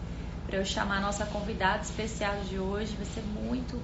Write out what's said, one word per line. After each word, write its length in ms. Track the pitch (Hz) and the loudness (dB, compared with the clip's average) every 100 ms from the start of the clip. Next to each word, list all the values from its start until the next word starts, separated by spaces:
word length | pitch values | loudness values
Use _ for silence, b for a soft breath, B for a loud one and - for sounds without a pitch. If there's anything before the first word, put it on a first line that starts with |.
| B B B B - | B B B B -2
Pra 120 | 196 | 0
eu 80 | 190 | 2
chamar 320 | - 202 196 | 2 2 2
a 40 | |
nossa 240 | 202 202 208 | 2 2 0
convidada 560 | 208 202 202 190 208 | -2 -2 2 4 4
especial 540 | - - 220 - 208 202 | 0 -2 -2 0 0 0
de 180 | 190 185 | 0 0
hoje, 360 | 190 202 214 - | 0 0 0 -2
vai 100 | 196 | -4
ser 160 | - | -2
muito 540 | 208 214 220 247 247 240 | -2 -2 0 0 0 -2